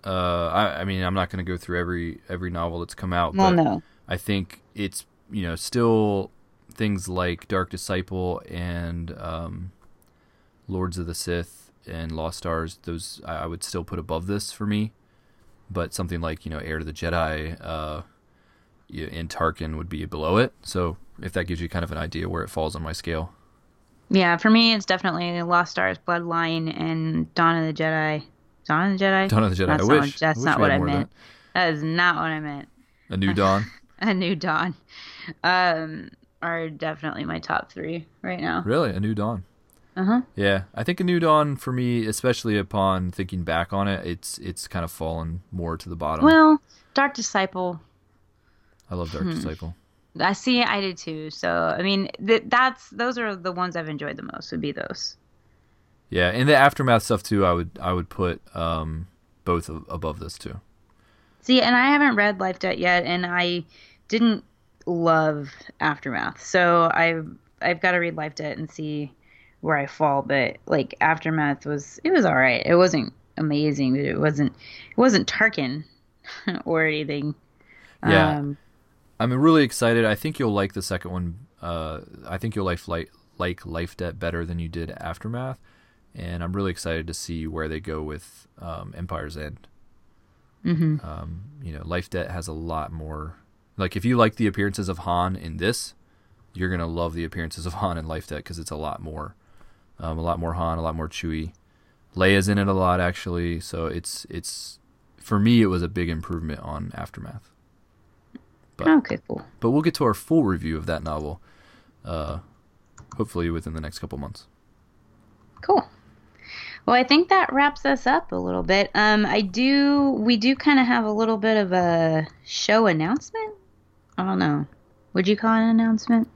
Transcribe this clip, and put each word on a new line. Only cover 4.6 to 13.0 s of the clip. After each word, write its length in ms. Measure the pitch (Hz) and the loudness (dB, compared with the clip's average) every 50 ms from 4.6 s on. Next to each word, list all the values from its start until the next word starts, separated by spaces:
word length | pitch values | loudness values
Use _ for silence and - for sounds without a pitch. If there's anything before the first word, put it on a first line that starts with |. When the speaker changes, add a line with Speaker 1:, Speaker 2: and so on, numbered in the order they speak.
| _ _ _ | _ _ _
Speaker 1:
it's, 300 | 104 104 95 - - - _ _ _ _ _ | -6 -6 -6 -6 -10 -14 _ _ _ _ _
you 120 | - 107 92 | -8 -6 -4
know, 120 | 85 82 | -4 -6
still 760 | 85 - - - 123 120 117 113 110 107 107 101 98 92 - _ - _ _ _ _ _ _ - | -6 -8 -4 0 2 4 4 4 4 4 2 2 0 -2 -6 _ -20 _ _ _ _ _ _ -8
things 340 | - 113 107 101 92 90 95 | -4 -2 -2 -2 -2 -4 -6
like 400 | 90 90 90 90 87 87 - _ | -4 -2 0 -2 -2 -4 -4 _
Dark 220 | 104 95 92 - | -2 -2 -2 -2
Disciple 720 | - 87 - - 98 92 92 - 95 92 90 90 87 - - - | -6 -10 -6 -4 -2 -2 -2 -4 -4 -4 -2 -2 -4 -6 -8 -10
and, 680 | 82 87 87 87 87 85 87 85 85 85 85 82 - - | -8 -8 -6 -4 -4 -4 -4 -6 -6 -6 -8 -8 -10 -10
um, 540 | - 85 82 82 85 82 90 90 90 92 - _ _ - - _ _ _ _ _ _ _ _ _ _ _ _ _ _ - | -8 -8 -8 -6 -8 -8 -10 -10 -12 -12 -14 _ _ -20 -20 _ _ _ _ _ _ _ _ _ _ _ _ _ _ -8
Lords 300 | 95 92 92 92 85 90 | -4 -4 -2 -2 -4 -6
of 100 | 87 85 | -6 -6
the 80 | 82 | -6
Sith 560 | - - - 87 87 82 - - - - _ _ _ _ - | -6 -4 -2 -2 -4 -4 -6 -12 -20 -20 _ _ _ _ -12
and 240 | 90 82 82 80 | -10 -8 -8 -6
Lost 260 | 80 80 78 80 85 - | -6 -6 -6 -6 -6 -6
Stars, 420 | - 90 82 82 82 82 - _ - | -6 -4 -4 -4 -4 -6 -10 _ -10
those 380 | - 85 82 | -8 -8 -8